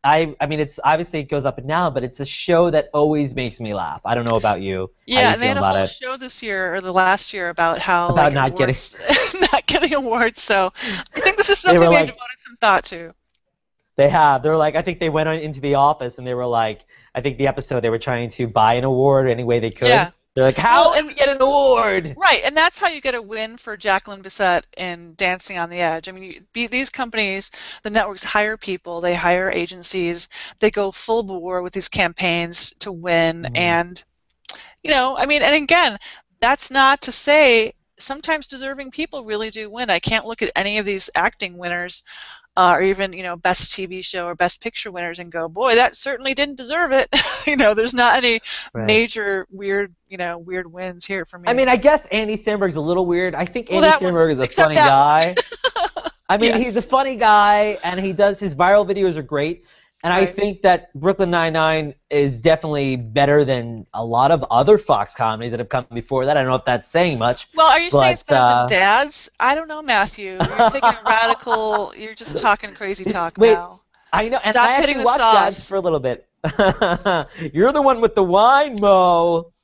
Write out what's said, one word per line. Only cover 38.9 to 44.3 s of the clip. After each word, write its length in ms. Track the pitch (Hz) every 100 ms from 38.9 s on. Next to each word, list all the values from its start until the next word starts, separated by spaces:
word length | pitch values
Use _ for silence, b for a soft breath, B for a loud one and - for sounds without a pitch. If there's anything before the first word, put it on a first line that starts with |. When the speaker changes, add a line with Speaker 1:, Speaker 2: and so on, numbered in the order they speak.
Speaker 2:
people 320 | 277 330 294
really 260 | 220 214 220
do 180 | 220 214
win. 220 | 226 240
I 80 | 175
can't 260 | - 226 220
look 140 | 226
at 100 | 202
any 240 | - 196 214
of 80 | 202
these 240 | 190 - -
acting 400 | 190 _ 190 175
winners, 460 | 175 175 180 - B B B B B -
uh, 160 | 180
or 100 | 160
even, 300 | 190 190 196
you 100 | 180
know, 140 | 185 175
best 340 | 180 180 -
T 140 | - 185
V 160 | 185
show 240 | 185 185
or 80 | 175